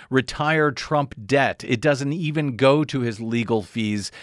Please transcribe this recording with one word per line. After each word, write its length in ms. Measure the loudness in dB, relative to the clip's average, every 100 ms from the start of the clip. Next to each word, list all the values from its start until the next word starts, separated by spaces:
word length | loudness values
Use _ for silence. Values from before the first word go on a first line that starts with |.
| -2
retire 600 | 0 0 -2 0 2 2
Trump 440 | 0 -2 -2 -2 -6 0
debt. 380 | 2 2 -2 -2
It 140 | 0
doesn't 320 | 2 0 -2
even 440 | -4 -4 -2 -2 2
go 280 | 4 4
to 160 | 2 -2
his 200 | -4 -4
legal 400 | -4 -2 0 -2
fees, 500 | -2 -4 -2 -2 -4 -10